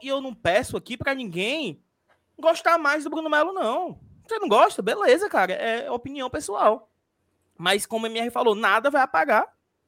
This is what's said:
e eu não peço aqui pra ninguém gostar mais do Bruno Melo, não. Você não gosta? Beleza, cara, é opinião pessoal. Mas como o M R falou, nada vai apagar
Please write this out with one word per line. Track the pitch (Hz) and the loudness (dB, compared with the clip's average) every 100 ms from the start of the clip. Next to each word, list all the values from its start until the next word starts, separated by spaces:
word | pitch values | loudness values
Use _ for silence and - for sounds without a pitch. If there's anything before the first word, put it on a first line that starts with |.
e | 269 | -4
eu | 269 | -4
não | 262 | -6
peço | 226 175 196 254 208 | -4 0 2 0 -8
aqui | - 240 | -8 -6
pra | - 269 | -4 -4
ninguém | 233 170 208 311 254 139 _ _ _ _ _ - | -6 -6 -4 -4 -6 -10 _ _ _ _ _ -2
gostar | 320 330 - 339 | 0 0 -2 -2
mais | 294 311 294 | 0 -2 -4
do | |
Bruno | 320 320 | -6 -2
Melo, | 302 320 | 0 0
não. | 381 233 277 349 180 - - - | -2 -4 -4 -6 -10 -20 -20 -8
Você | 440 | -6
não | 370 | 2
gosta? | 214 359 - | 4 4 4
Beleza, | 196 349 381 294 415 | -4 0 4 4 4
cara, | 262 185 | 0 0
é | - 226 226 - | 0 -2 -4 -4
opinião | 247 262 285 254 | -8 -8 -10 -8
pessoal. | 302 294 415 302 220 - _ _ _ _ _ _ _ | -8 -8 2 2 2 -6 _ _ _ _ _ _ _
Mas | 170 202 - | 0 0 0
como | 226 226 | -4 -4
o | |
M | 226 | -4
R | 233 | -4
falou, | 233 247 | 0 2
nada | 208 220 320 285 | 2 2 4 2
vai | 285 | 2
apagar | 262 - 311 220 392 _ _ _ | 2 0 2 2 2 _ _ _